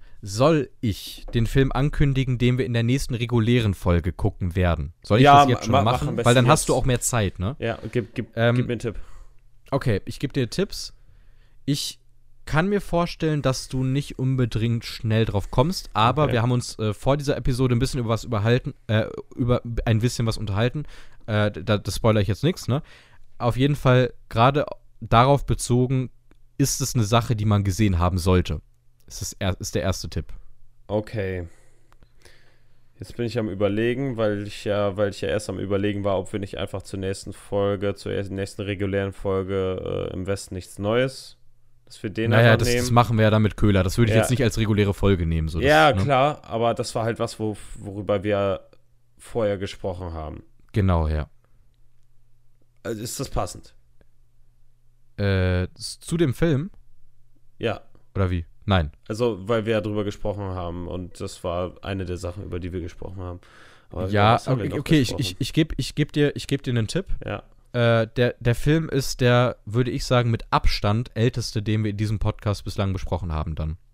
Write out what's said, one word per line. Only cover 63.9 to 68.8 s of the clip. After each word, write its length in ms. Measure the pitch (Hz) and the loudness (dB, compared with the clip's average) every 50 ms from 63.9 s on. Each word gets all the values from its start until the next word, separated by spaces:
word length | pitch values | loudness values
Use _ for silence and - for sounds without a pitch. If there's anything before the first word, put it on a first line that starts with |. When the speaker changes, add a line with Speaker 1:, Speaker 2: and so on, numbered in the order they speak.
| - - 92 95 | -8 -8 -4 -2
Speaker 1:
Ja, 260 | 101 104 101 110 120 | 2 4 4 4 4
Speaker 2:
was 120 | 110 - | 4 2
haben 120 | - 135 120 | -2 -2 -2
wir 60 | 98 | -2
Speaker 1:
okay, 80 | - - | -4 -4
Speaker 2:
noch 40 | 147 | -4
Speaker 1:
okay, 200 | - - 165 151 | 0 2 2 4
ich, 60 | 123 - | 2 2
Speaker 2:
besprochen? 120 | - - | -2 -4
Speaker 1:
ich, 140 | 120 92 - - | -4 -4 -4 -6
ich 140 | 127 - - | -6 -2 0
geb, 200 | 156 - - - | 0 0 0 -2
ich 180 | - 131 - - | -6 -8 -6 -2
geb 160 | - 147 - | -4 -4 -2
dir, 240 | - 151 147 143 - | 0 2 2 2 0
ich 100 | - - | -4 -6
geb 160 | - 143 139 | -4 -6 -4
dir 80 | - 131 | -2 -2
einen 160 | 120 117 110 | -2 -2 -2
Tipp. 200 | - - 165 - - - - - | -2 -4 -4 -4 -2 -4 -4 -4
Speaker 2:
Ja. 160 | 101 101 - - - - _ _ _ | -6 -8 -10 -10 -16 -20 _ _ _
Speaker 1:
Äh, 360 | - 123 117 117 117 113 113 110 - | 0 2 4 4 4 2 2 0 0
der, 200 | 131 120 123 - - | 0 0 0 0 0
der 160 | - 120 120 | 0 0 0
Film 340 | - - 147 151 165 | 2 2 2 2 2